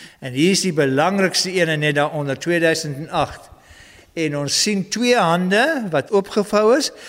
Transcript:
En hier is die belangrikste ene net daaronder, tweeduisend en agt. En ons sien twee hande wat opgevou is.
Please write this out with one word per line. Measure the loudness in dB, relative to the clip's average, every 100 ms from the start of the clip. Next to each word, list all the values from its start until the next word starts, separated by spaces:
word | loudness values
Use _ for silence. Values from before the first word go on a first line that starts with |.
| -20 -14
En | -8
hier | 0 2
is | 2
die | 0
belangrikste | 0 2 2 2 2 0 0 -2
ene | 0 0 0
net | 0
daaronder, | 0 0 -2 -4 -4
tweeduisend | -2 0 2 0 -4 -8
en | -6
agt. | -2 -2 -6 -20 -20 -20 -20 -20 -20 -12
En | -4 -4 -2
ons | -2 -2
sien | 0 -2 -2
twee | -2 2 4
hande | 4 2 2 2 2 0 -2
wat | -2 0
opgevou | 0 0 -2 0 2 4 4
is. | 0 -8